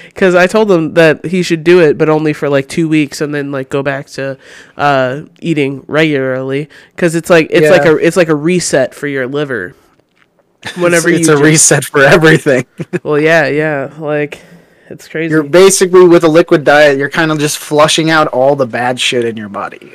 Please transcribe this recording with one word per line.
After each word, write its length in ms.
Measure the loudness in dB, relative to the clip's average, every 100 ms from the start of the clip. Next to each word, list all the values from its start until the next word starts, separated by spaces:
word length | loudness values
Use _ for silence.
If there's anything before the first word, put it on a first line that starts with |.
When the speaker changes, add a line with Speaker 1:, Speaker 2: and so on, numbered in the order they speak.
| -20
Speaker 1:
'cause 200 | -2 0
I 120 | 2 2
told 240 | 0 2
him 240 | 0 0
that 320 | 2 2 2 -4
he 160 | -4
should 220 | -2 -2
do 160 | 2 4
it, 180 | 4 2
but 100 | 0
only 240 | 0 -2
for, 160 | -4 -2
like, 200 | -2 -2
two 200 | -4 -2
weeks 320 | -2 -2 -6
and 140 | -8
then, 160 | -6 -8
like, 160 | -8 -6
go 140 | -6
back 240 | -4 -8 -10
to, 260 | -10 -10 -12 -18 -20 -20 -4
uh, 440 | 0 0 -2 -4 -12 _
eating 440 | -4 -2 -2 -6 -6
regularly. 840 | -2 0 -2 -4 -6 -6 -8 -8 -16 _ -4
'Cause 180 | -2
it's 160 | -2 2
like, 180 | 2 2
it's 200 | 2 4
like 140 | 4
Speaker 2:
Yeah. 80 | 2
Speaker 1:
a, 40 | 2
it's 200 | 0 0
like 120 | 0
a 60 |
reset 600 | 0 0 -2 -2 -2 -2
for 120 | -6 -8
your 200 | -6 -6
liver. 480 | -6 -6 -8 -10 -14 _ _ _ _ _
Speaker 2:
<laughs> 480 | _ _ _ -16 -4
Speaker 1:
Whenever 300 | 0 0 0
Speaker 2:
It's, 120 | 0
it's 80 | 2
Speaker 1:
you 60 |
Speaker 2:
a 20 | 2
Speaker 1:
ju- 60 |
Speaker 2:
reset 400 | 4 2 2 0
for 180 | -2 0
everything. 640 | 4 4 4 2 2 -2 -2 -14
<laughs> 180 | -10 -8
Speaker 1:
Well, 180 | -4 -2
yeah, 260 | 0 0 0
yeah. 440 | -2 -4 -4 -8 -10
Like, 400 | -6 -4 -6 -10 -20 -20 _ _ _
it's 180 | -20 -14
crazy. 220 | -8 -2
Speaker 2:
You're 100 | -2
basically, 640 | 2 4 4 4 4 6 6
with 180 | 6
a 40 | 4
liquid 360 | 2 2 0
diet, 320 | 2 4 4 2
you're 100 | -2
kinda 280 | -2 -2 -2
just 220 | -4 -6
flushing 520 | -4 2 2 2 0
out 160 | 0 0
all 280 | 0 0 0
the 100 | -2
bad 320 | -2 -4 -4
shit 240 | -4 -2
in 120 | -4 -6
your 120 | -10
body. 300 | -10 -10 -14 -20